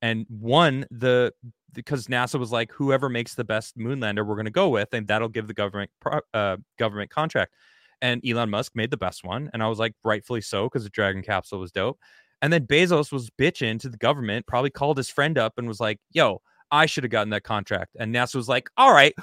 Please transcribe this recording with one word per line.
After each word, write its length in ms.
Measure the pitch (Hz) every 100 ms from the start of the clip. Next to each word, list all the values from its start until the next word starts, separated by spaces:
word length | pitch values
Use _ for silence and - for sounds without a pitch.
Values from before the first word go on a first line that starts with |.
and 240 | 117 113 110
won 580 | 110 113 147 165 131 -
the, 420 | 120 127 123 120 - 120 - _
because 340 | - - 139 113
nasa 320 | 123 123 143
was 140 | 117
like, 180 | 117 117
"Whoever 360 | - 139 135 135
makes 260 | 120 117
the 100 | -
best 320 | 110 110 - 120
moon 240 | 113 139
lander, 240 | 107 104
we're 120 | 104 104
gonna 140 | 107
go 180 | 165 190
with, 260 | 110 104
and 140 | 117 104
that'll 200 | 107 113
give 180 | 113 107
the 60 |
government 360 | 104 101 101 101 _
pro-, 200 | - 151 -
uh, 240 | 110 101 92 - -
government 320 | 113 104 101
contract." 420 | - 160 127 92 _ _ _ _ -
And 220 | 123 120 127
Elon 240 | 117 113
Musk 220 | 104 127
made 160 | 113 123
the 60 | 139
best 280 | 92 -
one, 260 | 90 110 151
and 100 | 113
I 60 | 110
was 100 | 110
like, 160 | 113 -
"Rightfully 360 | 113 107 - 117
so, 260 | - 101 117
'cause 140 | 131
the 60 | 104
Dragon 320 | - 101 95
capsule 360 | 95 95 - 98
was 140 | 92
dope." 260 | 98 107 - _ _ _ -
And 100 | 156
then 140 | 170 120
Bezos 440 | 147 180 160 147
was 200 | 135 113
bitching 500 | - 147 - 117 113
to 80 | 135
the 80 | 113
government, 500 | 117 143 110 110 -
probably 240 | 123 139
called 280 | - 143 135
his 100 | 123
friend 260 | - 147 143
up 200 | 110 -
and 80 | 120
was 140 | 101
like, 180 | 110 107 _
"Yo, 300 | 160 127 92 _ _ -
I 160 | 147 160
should 180 | -
have 60 | 123
gotten 200 | 113 104
that 140 | 104
contract." 520 | - 107 95 98 92 -
And 160 | 113
nasa 200 | 120 123 131
was 120 | 117
like, 200 | 127 - -
"All 160 | 262
right, 220 | 160 143 -